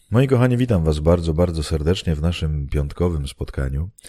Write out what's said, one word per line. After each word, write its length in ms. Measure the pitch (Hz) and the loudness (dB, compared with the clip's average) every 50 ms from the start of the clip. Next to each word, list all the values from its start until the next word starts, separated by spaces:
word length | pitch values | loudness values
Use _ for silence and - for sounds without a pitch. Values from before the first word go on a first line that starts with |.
| _ - | _ -2
Moi 180 | 98 117 135 135 | 2 2 4 4
kochani, 280 | 135 120 123 127 127 | 4 4 4 4 2
witam 280 | 120 127 120 113 90 80 | 2 0 2 2 2 2
was 140 | 78 78 76 | 2 0 2
bardzo, 360 | 76 80 87 87 85 82 78 | 4 4 4 4 2 0 0
bardzo 280 | 78 87 87 82 80 76 | 2 2 0 0 -2 -4
serdecznie 520 | - 82 78 76 80 90 - - - 80 | -4 -4 -2 0 0 0 0 0 -2 -2
w 80 | 73 76 | 0 0
naszym 460 | 85 85 - - 78 76 73 71 69 | -2 -2 -2 -2 -4 -2 -4 -4 -4
piątkowym 600 | - 73 71 71 - - 87 90 85 76 69 69 | -4 -4 -4 -4 -2 -2 -2 0 0 -2 -4 -6
spotkaniu, 640 | - - - - - - 67 65 67 71 80 98 - _ - | -8 -10 -10 -8 -6 -4 -4 -2 -2 -4 -6 -6 -10 _ -20